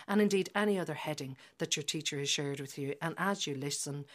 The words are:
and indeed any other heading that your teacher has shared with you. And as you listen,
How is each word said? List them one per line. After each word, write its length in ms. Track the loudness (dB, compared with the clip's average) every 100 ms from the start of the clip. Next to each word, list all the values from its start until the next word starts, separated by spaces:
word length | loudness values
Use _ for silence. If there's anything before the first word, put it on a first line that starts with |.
| 2
and 140 | 4
indeed 300 | 6 4 2
any 240 | 2 4 2
other 140 | 0
heading 460 | -2 -4 -4 -6 -10 -14 -6
that 180 | -2
your 100 | -2
teacher 340 | -2 -2 -2 -2
has 100 | 0
shared 320 | 0 0 -2
with 160 | -6 -6
you. 200 | -4 -2
And 140 | -4 0
as 300 | 0 0 -2
you 80 |
listen, 500 | -2 -2 -2 -4 -6 -8